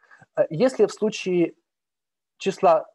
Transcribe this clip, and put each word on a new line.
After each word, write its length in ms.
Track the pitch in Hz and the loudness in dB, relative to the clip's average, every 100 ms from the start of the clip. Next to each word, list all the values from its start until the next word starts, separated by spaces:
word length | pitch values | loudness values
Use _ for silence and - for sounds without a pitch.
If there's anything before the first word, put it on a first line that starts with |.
| _ - - - | _ -20 -12 -4
Э, 100 | - | -4
если 360 | 156 254 254 202 | 0 -2 2 0
в 60 | |
случае 640 | - 214 208 185 175 165 - _ _ _ _ _ _ _ _ | 0 -4 -4 -2 0 0 -4 _ _ _ _ _ _ _ _
числа, 520 | 196 185 185 160 - | -8 0 2 2 0